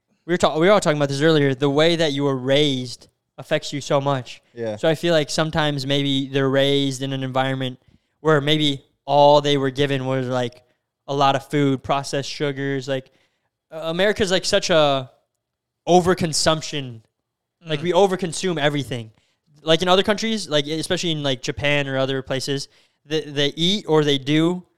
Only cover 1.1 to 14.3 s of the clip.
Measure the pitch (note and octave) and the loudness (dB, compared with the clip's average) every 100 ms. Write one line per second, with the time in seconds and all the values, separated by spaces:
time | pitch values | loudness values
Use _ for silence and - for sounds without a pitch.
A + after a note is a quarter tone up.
1.1 | C#3 D#3+ D#3 C#3 C3 C#3+ C#3 E3 E3 D#3+ | 2 2 4 2 2 0 2 2 2 0
2.1 | C#3 C#3+ C3+ B2+ C#3 D3+ B2+ B2 - - | 0 -2 -2 0 2 2 0 -6 -14 -20
3.1 | _ _ - C#3 D#3 - D3 - D3 C#3 | _ _ -18 -4 -4 -4 -10 -2 -2 0
4.1 | C3+ A#2+ - _ A#2+ A2+ G#2 E3 D#3 E3+ | -4 -6 -18 _ -10 -8 -2 -2 0 2
5.1 | D#3+ D3 - D#3+ E3 D3+ C#3+ C3+ C#3+ C#3+ | 0 0 -2 -2 0 -2 -2 -2 -2 0
6.1 | C3+ C3+ C3+ C3+ C3 C#3 C#3+ C#3 C3 C3+ | -2 -2 0 0 2 2 2 0 -4 -6
7.1 | C3+ C3 B2+ C3+ C3 C3 B2+ _ _ _ | -6 -4 -2 -2 -2 -6 -10 _ _ _
8.1 | _ D3+ D3+ C#3+ D#3 D3+ C3+ _ _ - | _ 2 2 2 0 0 -2 _ _ 0
9.1 | C#3+ C#3+ D3 C#3+ C#3+ C3+ C3 C#3+ C#3 C3 | 6 8 6 4 0 0 -2 -2 -2 -2
10.1 | C3 B2 B2+ B2 - _ _ _ _ - | -4 -2 -2 -4 -8 _ _ _ _ -8
11.1 | C#3 C#3 C#3 - D3+ C#3+ C3 - C#3+ C#3 | 0 2 2 -2 0 0 0 -2 -4 -2
12.1 | C#3+ C3+ - D3 C3+ C#3 C#3 B2+ C3 - | -6 -6 -6 -6 -4 -6 -6 -4 -6 -6
13.1 | _ _ _ _ _ _ D#3+ D#3+ E3+ G3+ | _ _ _ _ _ _ -12 -8 -2 0
14.1 | G3 G3 | 0 0